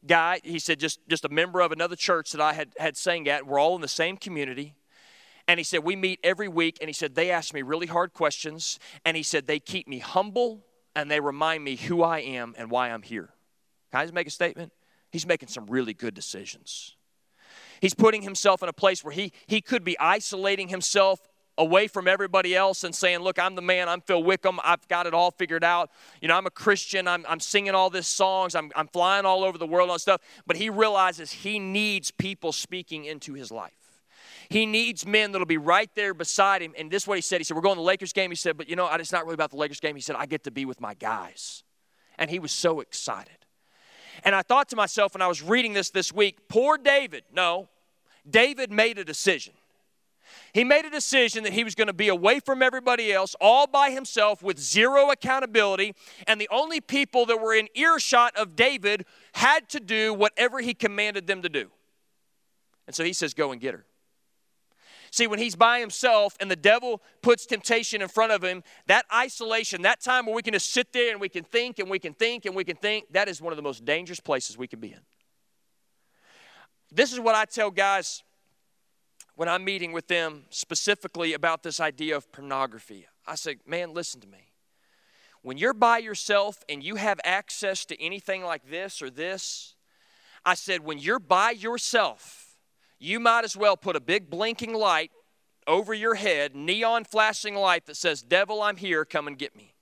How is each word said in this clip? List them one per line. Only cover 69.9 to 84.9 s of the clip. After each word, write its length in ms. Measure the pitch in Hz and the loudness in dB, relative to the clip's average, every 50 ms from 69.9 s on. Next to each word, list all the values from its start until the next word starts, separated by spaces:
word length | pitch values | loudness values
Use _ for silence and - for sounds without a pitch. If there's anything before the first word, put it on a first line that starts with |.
| 240 - | 2 2
time 240 | - 247 254 254 240 | 0 0 0 0 0
where 100 | 220 220 | 0 -4
we 80 | 233 226 | -4 -2
can 120 | 226 214 | 0 -2
just 160 | 190 - - | -2 -2 0
sit 200 | - 247 247 _ - | 0 -2 -2 _ 0
there 160 | 247 240 233 | 0 0 0
and 100 | 220 202 | 0 -4
we 80 | 202 190 | -8 -8
can 160 | _ 175 170 | _ -10 -12
think 340 | _ - 233 240 247 240 - | _ 0 0 0 0 -6 -8
and 120 | 196 185 | -6 -6
we 80 | 196 185 | -6 -6
can 160 | - 170 147 | -6 -8 -4
think 320 | _ 220 226 240 240 - | _ -2 -2 -2 -4 -8
and 100 | 202 185 | -8 -6
we 80 | 190 185 | -6 -6
can 120 | 156 175 | -6 -8
think, 360 | - - 208 214 214 208 _ 147 | -4 -2 -2 -2 -2 -6 _ 0
that 160 | 185 202 202 | 0 0 0
is 120 | 180 143 156 | -4 -8 -8
one 100 | 170 160 | -8 -8
of 60 | 151 | -6
the 40 | 147 | -8
most 220 | 143 131 113 117 | -8 -8 -6 -2
dangerous 360 | 123 147 165 180 170 180 160 | -2 -2 -2 -2 -8 -14 -14
places 360 | _ - 147 131 - - 104 | _ -2 -2 -2 -2 -8 -10
we 100 | 113 127 | -12 -12
can 140 | 117 - 113 | -12 -12 -16
be 100 | 113 104 | -16 -18
in. 100 | - - _ _ _ _ _ _ _ _ _ _ _ _ _ _ _ _ _ _ _ _ _ _ _ _ _ _ _ - - - - - - _ _ _ _ _ | -18 -20 _ _ _ _ _ _ _ _ _ _ _ _ _ _ _ _ _ _ _ _ _ _ _ _ _ _ _ -20 -20 -20 -20 -20 -20 _ _ _ _ _
This 220 | 147 170 269 254 247 | 2 2 2 2 2
is 80 | 247 | -2
what 140 | 233 226 220 | 0 2 2
I 100 | 214 214 | 2 0
tell 260 | 208 - 233 220 208 | -2 -2 -2 -2 -2
guys 520 | 185 175 196 196 196 196 175 - - - _ _ _ _ _ _ _ _ _ _ _ _ _ _ _ _ _ _ _ _ - _ _ | 0 0 2 2 2 0 -2 -6 -12 -12 _ _ _ _ _ _ _ _ _ _ _ _ _ _ _ _ _ _ _ _ -20 _ _
when 140 | - 165 170 | -6 -2 -2
I'm 160 | 170 185 185 | -2 -2 -2
meeting 280 | 190 196 190 175 170 165 | -4 -6 -6 -6 -8 -8
with 160 | 170 - - | -10 -4 -2
them 380 | 180 170 165 160 151 147 139 _ | -2 -2 -2 -4 -6 -12 -20 _
specifically 800 | - - - _ 170 - - 202 208 - - 185 _ 170 170 160 160 | -10 -10 -8 _ -6 -4 0 0 -2 -2 -2 -12 _ -4 -4 -2 -2
about 300 | 147 151 170 165 160 _ | 0 0 0 0 0 _
this 180 | 170 147 - | -8 -4 -2
idea 360 | 165 156 147 127 156 156 151 | -2 -4 -2 -4 -4 -4 -4
of 140 | 143 - _ - | -4 -4 _ -20
pornography. 760 | - 143 143 139 135 135 127 110 113 - - 107 95 85 _ _ _ _ | -18 -10 -6 -4 -4 -4 -4 -6 -12 -20 -20 -20 -20 -20 _ _ _ _
I 80 | - 160 | -12 -10
say, 220 | 151 - 160 139 117 _ | -8 -8 -8 -10 -10 _
"Man, 280 | - 156 170 180 165 156 | -8 -8 -8 -8 -8 -8
listen 260 | 170 170 - - 127 | -10 -10 -10 -12 -14
to 80 | 110 98 | -18 -20
me. 240 | 98 95 _ _ _ _ _ _ _ _ _ _ | -20 _ _ _ _ _ _ _ _ _ _ _